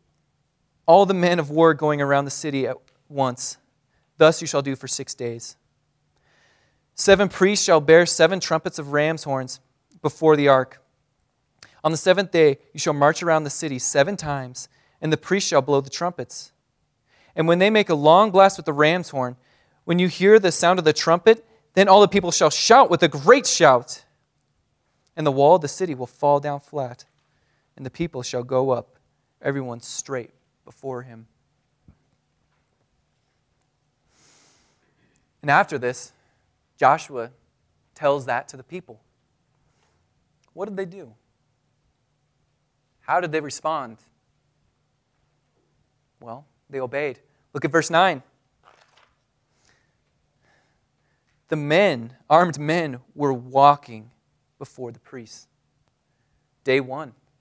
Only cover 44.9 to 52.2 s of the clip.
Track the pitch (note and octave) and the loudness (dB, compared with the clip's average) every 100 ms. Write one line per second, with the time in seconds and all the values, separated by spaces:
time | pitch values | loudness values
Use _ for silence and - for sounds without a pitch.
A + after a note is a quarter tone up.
44.9 | _ _ _ _ _ _ _ _ _ _ | _ _ _ _ _ _ _ _ _ _
45.9 | _ _ _ A#2+ B2 _ _ _ C3+ B2 | _ _ _ -20 -20 _ _ _ -12 -8
46.9 | C#3 C#3+ B2 _ _ _ C#3+ D3+ D#3+ D3 | -8 -8 -10 _ _ _ -8 -2 0 2
47.9 | E3 F#3 C3+ - _ _ _ _ _ _ | 2 2 0 -10 _ _ _ _ _ _
48.9 | _ _ _ _ _ _ _ _ _ _ | _ _ _ _ _ _ _ _ _ _
49.9 | _ _ _ _ _ _ _ _ _ _ | _ _ _ _ _ _ _ _ _ _
50.9 | _ _ _ _ _ - D#3 D3 E3 G3+ | _ _ _ _ _ -10 -8 -2 0 0
51.9 | B2 A#2 - | -2 -10 -14